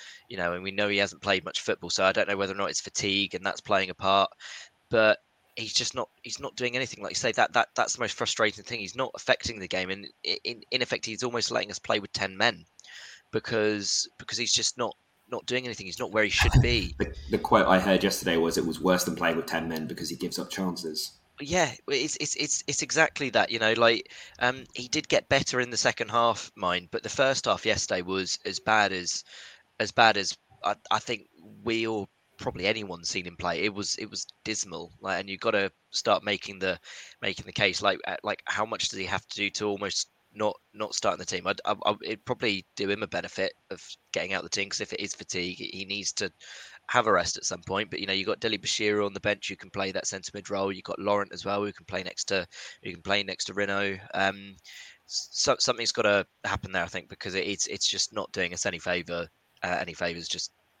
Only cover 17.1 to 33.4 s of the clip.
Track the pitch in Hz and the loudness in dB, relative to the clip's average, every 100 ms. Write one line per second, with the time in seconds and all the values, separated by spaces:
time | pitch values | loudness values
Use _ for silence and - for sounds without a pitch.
17.1 | - - - - 110 - 92 95 92 98 | -4 -2 -2 4 6 8 8 8 6 4
18.1 | - 92 82 82 82 82 78 90 90 - | 2 2 4 4 2 0 2 4 4 2
19.1 | 82 85 82 - 82 82 80 78 - 80 | 0 2 0 0 -2 -2 -4 -6 -6 -8
20.1 | 87 90 92 90 - 92 87 82 76 - | -4 -4 -4 -6 -2 -2 -2 -6 -6 -8
21.1 | - _ - 143 180 147 117 - 139 151 | -12 _ -12 -2 2 2 -2 -2 0 0
22.1 | - 147 - 151 - - 139 151 147 160 | -4 -4 -4 -2 -2 -2 -4 0 2 2
23.1 | - 139 113 98 113 110 113 117 110 - | 0 2 2 2 2 2 6 6 6 0
24.1 | - - - 123 131 123 - 123 156 - | -16 -20 -2 0 0 -8 -12 -6 -4 2
25.1 | 151 - 139 - 127 123 113 123 - 110 | 2 4 2 4 0 0 2 2 0 0
26.1 | 117 117 110 - - 92 90 90 - 107 | 4 4 2 -6 -4 0 0 -2 -6 -2
27.1 | - 135 131 123 92 110 98 - 95 87 | 2 4 4 2 2 2 0 0 -2 0
28.1 | 95 92 - 104 95 - 110 101 92 85 | -2 -2 -4 -6 -4 2 4 4 0 -4
29.1 | - - - - - _ - 107 - 113 | -6 -8 -18 -20 -20 _ -4 0 6 6
30.1 | 101 95 - _ - - 104 - 110 - | 6 0 -6 _ -4 -2 -2 0 -2 0
31.1 | 110 - _ 95 104 107 113 113 110 95 | -8 -10 _ -20 -8 -2 0 0 -2 -4
32.1 | _ _ - 127 90 95 110 98 85 85 | _ _ -8 -8 0 0 0 -4 -8 -6
33.1 | 101 87 87 | -6 -6 -4